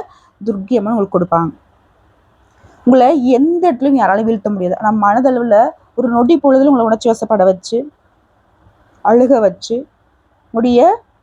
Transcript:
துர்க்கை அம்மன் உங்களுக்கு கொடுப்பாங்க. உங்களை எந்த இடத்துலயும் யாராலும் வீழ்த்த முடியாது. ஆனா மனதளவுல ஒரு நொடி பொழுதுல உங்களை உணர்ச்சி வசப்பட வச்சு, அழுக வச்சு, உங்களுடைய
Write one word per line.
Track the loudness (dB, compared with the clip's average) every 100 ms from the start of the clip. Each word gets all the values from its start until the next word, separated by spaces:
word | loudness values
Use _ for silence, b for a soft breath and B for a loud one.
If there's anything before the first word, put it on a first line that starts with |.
| -2 b b _
துர்க்கை | -8 -8 -4 -4
அம்மன் | -2
உங்களுக்கு | -4 -2 -4
கொடுப்பாங்க. | -2 -2 -4 -8 _ _ _ _ _ _ _ _ _ _ _ _
உங்களை | 0 4 4 2 0
எந்த | 2 2 0 -2
இடத்துலயும் | -2 -2
யாராலும் | 0 0 0
வீழ்த்த | -2 -4 -4
முடியாது. | -4 -4 -4
ஆனா | -2 0 0
மனதளவுல | 0 0 -2 2 2 2 -4 _
ஒரு | -6 -2
நொடி | 0 2 2
பொழுதுல | 4 4 4
உங்களை | 2
உணர்ச்சி | 0 0 -2
வசப்பட | -2 -2 2
வச்சு, | 2 0 -4 -8 -8 _ _ _ _ _ _ _ _ _ _ _
அழுக | 0 2 2 2
வச்சு, | 0 -4 -8 -10 -10 _ _ _ _ _
உங்களுடைய | _ -4 0 2 2 0 -8 _